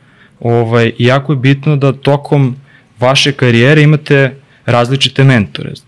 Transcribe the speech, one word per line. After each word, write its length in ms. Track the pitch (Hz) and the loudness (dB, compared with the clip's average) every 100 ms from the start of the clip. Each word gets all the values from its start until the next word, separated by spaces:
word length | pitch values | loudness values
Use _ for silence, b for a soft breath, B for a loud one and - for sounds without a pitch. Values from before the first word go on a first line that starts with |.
| b b b - | b b b -10
ovaj, 520 | 117 117 113 117 113 - | -2 0 0 0 0 0
i 60 | 120 | 0
jako 260 | 135 139 | 0 -2
je 40 | 143 | -2
bitno 400 | 127 139 151 147 | 0 0 0 0
da 160 | 135 | -2
tokom 640 | 135 - 143 - 147 131 123 b b b - | -2 -2 -2 -2 -2 -2 -4 b b b -4
vaše 320 | 123 139 147 | 0 0 -2
karijere 500 | 127 123 117 127 156 | 0 0 2 2 4
imate 540 | 147 151 - 139 135 123 b b - | 2 0 0 0 0 -4 b b -2
različite 580 | 120 120 135 131 - | 0 0 -2 -4 0
mentore. 480 | 135 123 95 - - - | 2 2 -2 -8 -14 -14